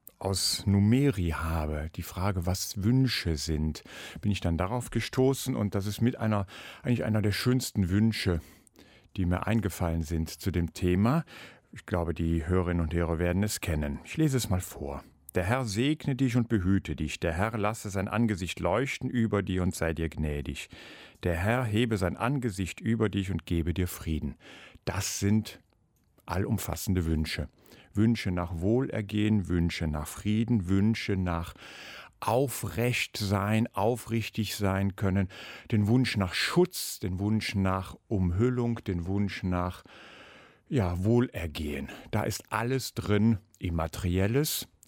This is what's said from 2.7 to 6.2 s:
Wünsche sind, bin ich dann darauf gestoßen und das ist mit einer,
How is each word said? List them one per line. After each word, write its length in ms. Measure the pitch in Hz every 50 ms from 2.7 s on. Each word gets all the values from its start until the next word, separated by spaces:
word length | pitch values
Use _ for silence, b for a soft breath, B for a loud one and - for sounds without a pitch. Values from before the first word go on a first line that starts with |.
| - 104 92
Wünsche 540 | 110 127 131 135 120 - - - 85 80 71
sind, 460 | - 80 78 76 78 78 76 - - B B B B B B B
bin 120 | - 107
ich 80 | 101 -
dann 180 | - 120 120 -
darauf 340 | 90 95 120 123 117 -
gestoßen 640 | - 117 - - - 131 131 135 135 - - 131 131
und 180 | 117 104 98 -
das 120 | 101 95 104
ist 140 | 101 -
mit 160 | 117 120 -
einer, 280 | -